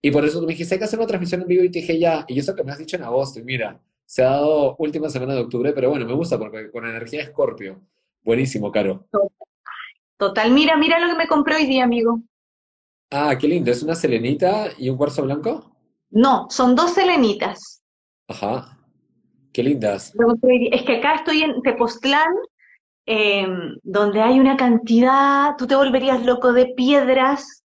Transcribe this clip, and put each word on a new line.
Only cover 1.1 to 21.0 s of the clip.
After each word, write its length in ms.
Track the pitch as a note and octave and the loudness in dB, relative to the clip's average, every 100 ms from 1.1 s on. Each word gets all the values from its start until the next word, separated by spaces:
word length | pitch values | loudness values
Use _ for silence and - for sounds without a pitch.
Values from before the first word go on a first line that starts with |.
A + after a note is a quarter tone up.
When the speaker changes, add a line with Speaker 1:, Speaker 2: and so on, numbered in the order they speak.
| G3 F3 F3+ | -4 -4 -6
Speaker 1:
en 60 | F3 | 0
vivo", 160 | F3+ | 2
y 80 | F3+ | 2
te 80 | F3 | -2
dije, 180 | E3+ D#3+ | -4 0
"Ya". 280 | E3+ D#3+ D3 | 2 0 -4
Y 120 | B2+ | -6
eso 160 | C#3 - | -4 -6
que 80 | |
me 80 | C3 | -8
has 60 | C#3+ | -8
dicho 200 | D#3 F3+ | -10 -10
en 60 | |
agosto, 360 | B2 B2 C3+ A#2 | -4 -4 -4 -8
y 40 | |
mira, 360 | A#2 C3 G#2+ F#2 _ _ _ | -10 -6 -8 -10 _ _ _
se 160 | - | 0
ha 80 | B2+ | 2
dado 440 | C#3 D3 D#3 C#3 - | 2 2 2 0 -2
última 320 | D3+ D3+ D3+ | -6 -4 -6
semana 240 | C3+ C3 | -6 -4
de 80 | C3+ | -4
octubre, 300 | A#2 A#2+ A#2 | -4 -4 -2
pero 160 | - B2+ | 0 0
bueno, 160 | C#3+ A#2 | -2 -4
me 80 | |
gusta 240 | C3+ E3+ A#2+ | -4 -2 -4
porque 320 | G#2+ G#2+ G#2+ | -6 -12 -14
con 140 | A#2 A#2 | -12 -10
energía 340 | A2+ A#2 D3 | -10 -10 -10
de 60 | C#3+ | -10
Escorpio. 560 | - C3+ G#2 G2 F#2+ _ _ _ _ | -4 -4 -4 -14 -14 _ _ _ _
Buenísimo, 480 | - A#2 C3 G#2+ G#2 | -2 0 0 -2 -2
Caro. 360 | G#2+ G2 F#2+ _ | -2 -2 -4 _
Speaker 2:
Total. 180 | - G3 _ - _ - - - _ _ _ | -2 -2 _ -20 _ -20 -20 -20 _ _ _
Total. 340 | G3+ G3 A3+ | -4 0 4
Mira, 260 | C4 D#4 D#4 | 4 4 2
mira 220 | D#4+ E4 | 2 2
lo 80 | E4+ | 0
que 80 | E4 | -2
me 100 | E4 | 0
compré 280 | D#4 D4+ D#4 | 0 0 0
hoy 100 | C#4+ | 0
día, 180 | C4 B3 | 2 2
amigo. 360 | A#3 A3+ A#3 - _ _ _ _ _ _ _ _ | 2 0 -2 -6 _ _ _ _ _ _ _ _
Speaker 1:
Ah, 260 | C#3+ D3 C3 | -2 0 0
qué 80 | C#3+ | 0
lindo. 240 | F3 A#2+ | 0 0
¿Es 120 | A#2+ | -2
una 120 | D3+ E3 | -2 -4
selenita 760 | D3 A#2 A#2 D3 F3+ G#3 G#3+ - | -2 -2 -2 0 0 0 -4 -6
y 120 | B2+ | -6
un 80 | B2+ | -2
cuarzo 260 | D3 C#3 | -4 -2
blanco? 520 | C3+ C#3+ G#3+ D4+ - _ _ _ _ | -4 -4 -4 -8 -10 _ _ _ _
Speaker 2:
No, 380 | G#3 C4+ B3 - | 2 4 4 -2
son 260 | - B3+ B3 | 0 2 4
dos 160 | F4 | 2
selenitas. 880 | F4 F#4 E4 A#3 G3+ F#3+ G3+ - - _ _ _ _ _ | 2 2 4 2 0 -4 -8 -18 -20 _ _ _ _ _
Speaker 1:
Ajá. 500 | - G2+ B2+ - - _ _ _ _ _ _ _ | -8 -4 -6 -8 -20 _ _ _ _ _ _ _
Qué 120 | - | -2
lindas. 500 | B2 C#3+ G#2+ G2 - G#3 | 0 0 -2 -4 -8 0
Speaker 2:
Lo 120 | A#3 | 0
compré 240 | A#3 B3+ | 2 4
hoy 80 | B3 | 4
día. 100 | A#3+ | 2
Es 100 | B3 | -2
que 140 | C4 | -2
acá 180 | A#3 | -2